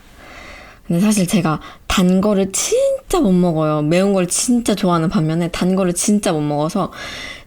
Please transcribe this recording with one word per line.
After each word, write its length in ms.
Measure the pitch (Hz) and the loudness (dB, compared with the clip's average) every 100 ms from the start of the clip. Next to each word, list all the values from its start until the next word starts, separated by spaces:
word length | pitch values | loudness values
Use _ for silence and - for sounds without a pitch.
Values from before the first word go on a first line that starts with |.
| - - - - - - - - - | -18 -20 -20 -20 -20 -20 -20 -20 -4
근데 140 | 170 | 0
사실 260 | 208 208 170 | 2 2 2
제가 320 | 190 160 151 - - - | 2 0 -4 -8 -18 -2
단 340 | - 180 185 | 2 4 4
거를 320 | 214 196 196 | 2 0 0
진짜 680 | - - 480 554 539 - 370 | -2 -2 0 0 -2 -2 0
못 140 | 220 | 2
먹어요. 480 | 180 180 156 156 151 | 4 2 2 0 0
매운 320 | 151 175 196 | 2 2 2
걸 160 | 196 175 | 2 0
진짜 440 | - - 240 226 | -2 0 0 0
좋아하는 360 | 202 185 170 160 | 0 2 2 0
반면에 400 | 202 156 165 175 | 0 0 -2 -4
단 260 | - 185 190 | -2 0 0
거를 180 | 185 | 0
진짜 380 | 175 - 208 208 | 0 0 0 0
못 80 | 160 | 0
먹어서 540 | 147 147 156 196 165 - - - - - | 0 -2 -2 -2 -4 -6 -12 -12 -14 -16